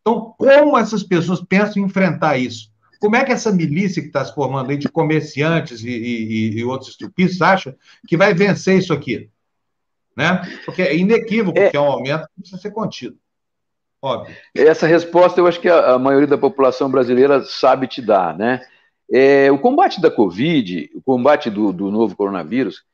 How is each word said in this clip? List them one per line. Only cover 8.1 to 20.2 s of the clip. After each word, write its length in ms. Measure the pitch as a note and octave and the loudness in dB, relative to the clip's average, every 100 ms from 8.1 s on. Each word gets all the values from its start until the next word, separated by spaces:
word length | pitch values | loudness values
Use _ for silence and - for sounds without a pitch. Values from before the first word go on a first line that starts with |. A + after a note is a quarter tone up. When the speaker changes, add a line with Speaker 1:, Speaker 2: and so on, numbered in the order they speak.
| D#3+ | 2
Speaker 1:
vai 160 | G3+ | 2
vencer 460 | F3 G3+ E3 - F#3+ | 2 0 0 2 0
isso 140 | - | 0
aqui? 360 | C#3+ - A2 - _ _ _ _ _ _ _ _ - | -4 -4 -8 -10 _ _ _ _ _ _ _ _ -4
Né? 240 | D#3 F#3 - - | -2 -2 -6 -14
Porque 160 | - E3+ | -12 -4
é 160 | E3 D#3 | -2 0
inequívoco 600 | F#3+ A3+ A3+ G#3+ G3 D#3+ | 2 0 0 -2 0 2
Speaker 2:
É. 100 | G3 | 2
Speaker 1:
que 80 | D3 | 2
é 40 | |
um 100 | C#3+ | 0
aumento 360 | B2+ B2+ D#3 D#3 | -2 -4 -6 -8
que 120 | - | -20
precisa 220 | - F#3 | -20 -16
ser 80 | G#3 | -12
contido. 460 | G#3 G3+ - A#2+ - _ _ _ _ _ _ _ _ | -8 -10 -10 -16 -16 _ _ _ _ _ _ _ _
Óbvio. 340 | C3+ A#2 - - _ | -8 -8 -8 -20 _
Speaker 2:
Essa 320 | - - E3 - | 4 4 4 4
resposta 540 | E3 E3 E3+ F3+ - | 2 4 4 4 4
eu 60 | F3 | 2
acho 140 | - | 2
que 80 | F3+ | 2
a, 260 | E3+ B2 | 4 4
a 40 | B2+ | 2
maioria 300 | C3 C#3 C#3+ | 2 2 2
da 100 | C#3+ | 2
população 520 | C#3 - C3 B2 C#3 | 0 2 0 0 -2
brasileira 520 | C3 B2 B2 C#3 C#3 | 0 2 4 4 2
sabe 420 | - - C3+ C3+ C3 | -2 0 0 2 -2
te 140 | - | -8
dar, 360 | A2 G2+ F2 D#2+ | 0 0 0 -4
né? 260 | A2+ B2+ - _ _ _ _ | -4 -4 -8 _ _ _ _
É, 420 | A#2 C3+ C#3 C#3 | 4 6 6 4
o 60 | C#3+ | 4
combate 420 | B3 C#4+ F#4+ - | 2 2 0 2
da 100 | - | -2
covid, 800 | - | 2